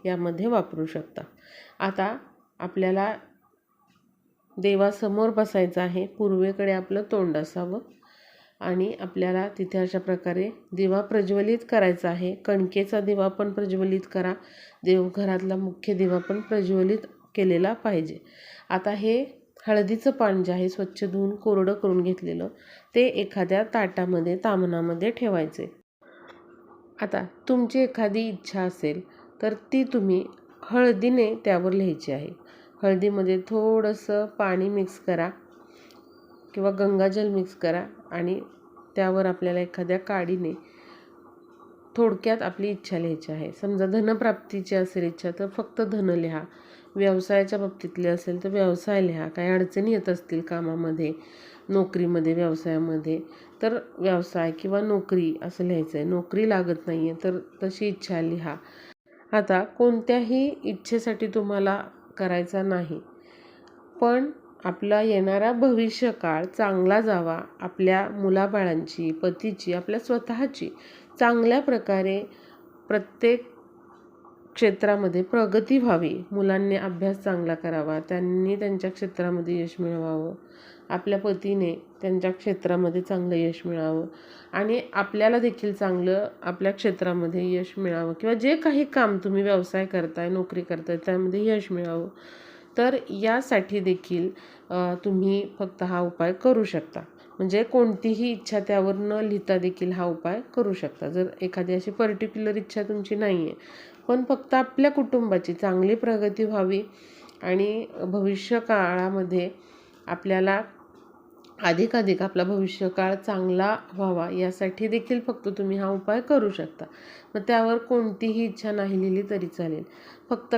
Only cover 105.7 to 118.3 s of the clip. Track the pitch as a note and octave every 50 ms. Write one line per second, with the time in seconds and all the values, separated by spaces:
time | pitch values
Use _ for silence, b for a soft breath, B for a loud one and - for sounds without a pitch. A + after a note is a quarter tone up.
105.7 | F#3 F#3 F#3 G3 A3 A3+ - A#3 A3+ G#3 G#3 G#3 G3+ G#3+ A3 G#3 G#3+ G3+ F#3+ F#3
106.7 | G3 G3 G#3+ - B B B B B B B B B B - F3+ F#3 G3 G3 G#3
107.7 | G#3+ A3+ A3+ - - - F3+ F#3 F#3 G#3 G3 G3 G3 G3 - - A#3+ A#3 A#3 A#3
108.7 | A3 G3+ F#3 F3 F3+ F3+ F#3 F#3+ G3 G3 F#3 F3 F3+ F#3 F3 F#3 - - B B
109.7 | B B B B B B B - F3+ F3+ - F#3+ F#3+ F#3+ F#3+ G3 G3 G3+ A3+ -
110.7 | - - - - - - - - - - - - - - - - - - - F3
111.7 | F3 E3+ A3 A3+ B3 A#3+ G#3+ G3 F#3 F#3+ F#3+ G3 - F3+ F3+ F#3 G#3 G3 F#3+ F#3
112.7 | F#3+ - F#3+ F#3 F#3 - F#3 F#3 G3 G3 G3 - G3+ F#3 F#3 F#3 F3+ F#3 F#3+ G3+
113.7 | A3 - - - - F#3 G3 F#3+ F3+ F3 E3 F3 F#3 F#3 F#3 F3+ F#3 - G3+ F#3
114.7 | F#3 - G#3+ A3 A3 A#3 A3+ - B3+ A#3+ A#3+ - A3+ - - G3+ F#3+ - G3 G3
115.7 | F#3+ G3 G3 F#3+ G3 F#3+ F#3+ G#3 G#3 B3 B3 - D4 C4+ G#3+ G#3 F#3+ - D#3 D#3+
116.7 | - - E3 - B B B B B B B B B G#3+ G3 - A#3 A3+ A3+ A3+
117.7 | A#3 A#3 A#3 - B3 A#3+ A3+ A3 F#3+ - A3+ A3+